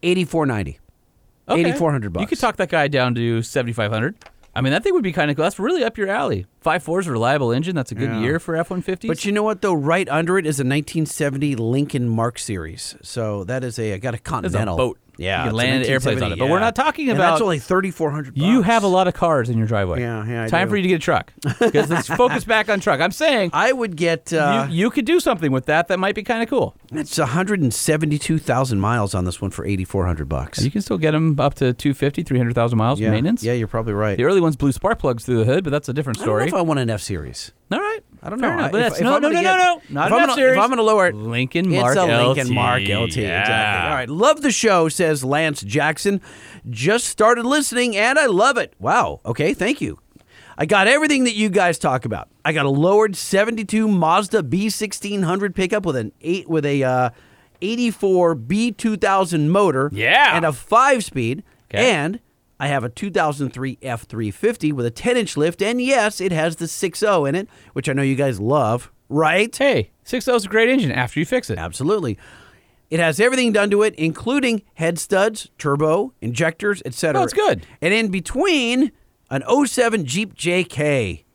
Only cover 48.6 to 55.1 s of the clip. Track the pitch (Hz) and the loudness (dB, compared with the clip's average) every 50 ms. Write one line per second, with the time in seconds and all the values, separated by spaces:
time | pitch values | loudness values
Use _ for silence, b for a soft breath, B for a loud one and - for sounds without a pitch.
48.6 | 160 - _ _ 92 120 185 247 - 87 71 - _ - 120 - 147 170 - - | -2 -4 _ _ -2 0 2 2 0 0 -4 -8 _ -6 -2 0 0 0 0 0
49.6 | 185 214 269 - - 110 76 - _ _ _ B B B B B B B B B | -2 -2 -2 -2 -4 -8 -8 -10 _ _ _ B B B B B B B B B
50.6 | 156 156 208 202 190 214 269 294 311 302 294 269 254 240 220 208 214 214 175 202 | 0 2 2 4 4 4 4 4 4 2 2 2 2 0 2 2 0 2 2 2
51.6 | 185 175 165 - - 156 127 131 - 117 107 80 55 _ _ _ _ 151 156 156 | 2 2 0 0 0 0 0 0 -2 -4 -6 -6 -8 _ _ _ _ -2 -2 0
52.6 | 139 143 139 139 156 180 196 208 220 214 185 - - - 190 190 208 226 233 220 | 0 0 2 2 4 4 6 4 4 2 0 -6 -6 0 2 2 2 2 -2 -6
53.6 | 220 190 214 220 220 220 202 180 160 160 170 196 214 185 - 214 170 127 131 185 | -6 -2 0 0 2 2 2 2 4 4 2 2 2 2 0 0 0 0 -2 -2
54.6 | 202 220 196 - 214 202 190 - - 202 | 0 -2 -2 -4 -6 -6 -6 -10 -8 -6